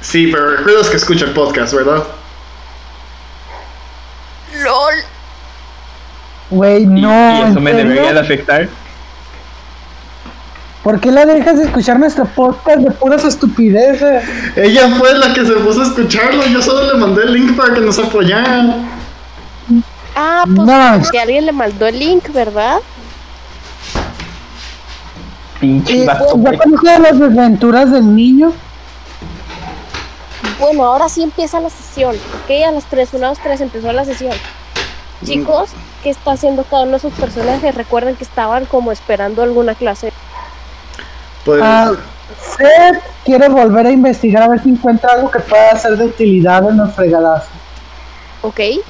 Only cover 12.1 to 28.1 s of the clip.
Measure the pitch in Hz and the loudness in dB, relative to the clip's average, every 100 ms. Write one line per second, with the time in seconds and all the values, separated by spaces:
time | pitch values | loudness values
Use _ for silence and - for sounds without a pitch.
12.1 | 302 226 - 254 254 - 302 262 - 262 | 0 -4 0 0 0 2 2 2 0 0
13.1 | 294 302 - - - 226 196 262 269 285 | 2 0 0 -2 2 2 4 2 2 2
14.1 | 262 233 - - - 202 240 247 240 254 | 0 -2 -8 -6 0 2 4 4 4 2
15.1 | 277 254 254 226 220 202 226 262 247 190 | 4 2 0 2 2 2 0 0 0 -2
16.1 | 214 240 285 269 247 269 269 269 254 208 | 0 0 0 0 0 0 0 2 2 2
17.1 | 196 233 240 254 247 254 233 220 202 226 | 2 2 2 2 2 2 2 0 0 -2
18.1 | 214 180 208 254 247 240 233 - - - | 0 0 0 0 0 0 -2 -8 -12 -16
19.1 | - - - - - - 233 226 - - | -18 -20 -20 -20 -20 -2 -2 -2 -14 -10
20.1 | 277 311 339 254 190 214 262 254 208 - | -6 -2 0 2 4 4 6 6 4 2
21.1 | 240 233 269 311 285 220 202 214 233 302 | -2 0 0 0 -2 -4 -2 -4 -2 0
22.1 | 359 330 285 226 208 220 339 - - - | 0 0 -4 -4 -2 -2 -2 -6 -20 -20
23.1 | - - - - - - - - - 82 | -20 -20 -20 -20 -20 -20 -20 -10 -10 -10
24.1 | - - - - - - - - - - | -12 -16 -18 -20 -20 -20 -20 -20 -20 -20
25.1 | - - - - - 139 135 175 247 254 | -20 -20 -20 -20 -4 0 0 0 0 0
26.1 | - 277 285 254 - 320 302 339 339 320 | 2 2 2 2 2 2 4 4 6 6
27.1 | 269 285 226 240 208 233 240 269 269 220 | 6 4 4 4 4 2 4 4 4 4